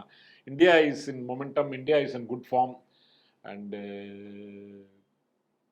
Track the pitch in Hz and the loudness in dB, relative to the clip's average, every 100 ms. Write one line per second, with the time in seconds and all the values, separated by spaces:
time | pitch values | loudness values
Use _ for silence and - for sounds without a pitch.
0 | - _ - _ - 139 175 165 151 127 | -10 _ -20 _ -12 4 8 8 6 2
1 | - 131 123 127 139 143 143 127 131 151 | -6 -8 -8 -8 -2 -2 -2 -2 2 2
2 | 131 127 113 120 - 127 127 127 _ _ | 2 -4 -6 -8 -2 0 0 -2 _ _
3 | _ _ _ _ - 101 101 101 101 101 | _ _ _ _ -16 -12 -10 -10 -10 -10
4 | 101 101 101 101 104 101 101 101 98 98 | -12 -16 -16 -18 -18 -18 -18 -20 -20 _
5 | _ _ _ _ _ _ _ | _ _ _ _ _ _ _